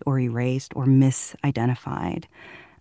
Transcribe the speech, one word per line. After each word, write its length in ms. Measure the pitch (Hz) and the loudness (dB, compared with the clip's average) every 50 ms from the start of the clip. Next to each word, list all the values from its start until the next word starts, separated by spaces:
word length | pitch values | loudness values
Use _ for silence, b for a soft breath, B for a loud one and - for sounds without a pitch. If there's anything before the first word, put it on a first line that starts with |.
| - | -2
or 140 | 143 135 131 | -2 -2 0
erased 520 | 127 120 117 117 123 127 127 131 - - - | 0 -2 -2 -2 -2 -2 -2 -4 -6 -8 -8
or 100 | - 131 | -2 2
misidentified. 1400 | 127 135 131 135 135 131 - - - - - - 143 139 117 113 123 123 - - 139 139 - - 87 - - 165 - b b b b b b b b b b | 4 6 6 6 6 4 0 -2 -6 -6 -4 -2 -2 0 0 0 0 0 -2 -4 -8 -8 -6 -6 -6 -6 -8 -10 -12 b b b b b b b b b b